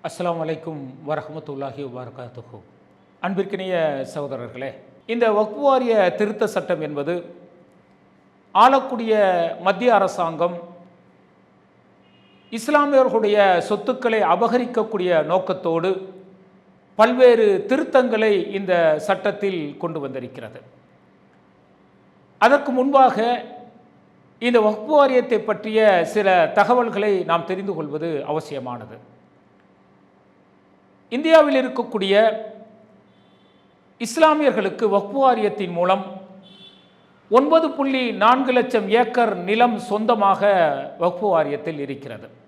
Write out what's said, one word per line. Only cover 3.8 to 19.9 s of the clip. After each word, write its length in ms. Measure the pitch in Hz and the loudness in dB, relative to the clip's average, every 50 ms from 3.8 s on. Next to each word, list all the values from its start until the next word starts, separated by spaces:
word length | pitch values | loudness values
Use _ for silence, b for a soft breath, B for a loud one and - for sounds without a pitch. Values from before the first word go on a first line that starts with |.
| 160 156 143 135 135 - | 0 -2 -2 -4 -8 -8
சகோதரர்களே, 580 | - 160 143 139 135 120 120 113 113 120 135 131 - - - - _ - _ - | -8 -10 -8 -8 -8 -10 -10 -12 -12 -12 -12 -12 -12 -14 -20 -20 _ -20 _ -8
இந்த 120 | 226 240 233 220 208 | -2 0 2 2 2
வக்ஃப் 240 | 208 214 214 214 285 285 | 2 0 -2 -4 0 2
வாரிய 260 | 277 262 254 254 233 226 214 190 180 180 - | 2 2 2 2 2 2 2 2 2 2 0
திருத்த 260 | 208 208 214 208 220 202 - | -4 -4 -2 -2 -4 -2 -2
சட்டம் 280 | 190 175 - 180 156 156 | -6 -4 -4 -4 -4 -4
என்பது 280 | 147 151 143 139 156 175 175 175 - - - - - - - _ _ _ _ _ _ _ _ _ _ _ _ _ _ _ _ _ _ _ 190 | -8 -6 -6 -6 -4 -6 -6 -8 -12 -20 -20 -20 -20 -20 -20 _ _ _ _ _ _ _ _ _ _ _ _ _ _ _ _ _ _ _ 6
ஆளக்கூடிய 500 | 226 262 269 269 262 269 262 220 233 220 214 214 202 190 185 175 165 165 165 - 175 | 6 6 6 4 0 -2 -6 -6 -2 0 2 4 4 2 2 2 0 -2 -4 -2 -2
மத்திய 240 | 190 196 180 247 247 233 196 | -2 -2 2 2 2 4 4
அரசாங்கம் 580 | 196 185 - - 175 165 165 147 170 180 175 170 - - - - - - _ _ _ _ _ _ _ _ _ _ _ _ _ _ _ _ _ _ _ _ _ _ _ _ _ _ _ _ _ _ _ _ | 2 0 -2 -4 -4 -4 -2 -2 -4 -4 -4 -8 -14 -18 -20 -20 -20 -20 _ _ _ _ _ _ _ _ _ _ _ _ _ _ _ _ _ _ _ _ _ _ _ _ _ _ _ _ _ _ _ _
இஸ்லாமியர்களுடைய 840 | 226 226 226 - 294 294 285 285 285 262 262 254 - 226 214 208 208 208 202 196 180 170 170 - | -12 -10 -4 0 2 2 2 4 4 4 4 4 2 0 0 2 4 4 6 6 4 2 0 -2
சொத்துக்களை 520 | 208 202 - - 254 254 - 233 226 220 196 160 | -4 -4 -2 -4 -6 -2 -2 -2 0 0 2 2
அபகரிக்கக்கூடிய 920 | 175 185 226 226 233 247 240 247 - 226 214 220 226 196 180 180 170 156 151 156 | 2 2 2 0 0 0 -2 -2 -2 -4 -4 -2 -4 -4 -2 2 2 0 0 0
நோக்கத்தோடு 600 | 175 190 185 - 180 185 - 170 165 165 165 190 190 185 - - - - - - - _ - _ _ _ _ _ _ _ _ _ _ - | -2 -2 0 -2 -6 -4 -4 -2 -2 -2 -2 -2 -4 -4 -8 -16 -18 -20 -20 -20 -20 _ -20 _ _ _ _ _ _ _ _ _ _ 2
பல்வேறு 480 | 214 240 247 247 254 247 233 226 220 208 196 185 196 - | 2 2 6 6 6 6 8 6 4 4 2 0 0 0
திருத்தங்களை 640 | 262 277 311 - - 269 247 240 226 214 220 220 208 190 170 - 202 196 | 0 0 0 2 2 2 2 2 0 0 2 2 2 0 0 -4 -6 -8
இந்த 140 | 196 185 185 170 165 160 156 151 | -2 0 0 2 2 2 2 0
சட்டத்தில் 640 | - - 190 185 - 208 - - 202 196 185 175 151 147 147 - - | -2 -4 -4 -2 -2 -6 -4 -2 -6 -4 -4 -4 -8 -8 -10 -8 -8
கொண்டு 160 | 165 | -8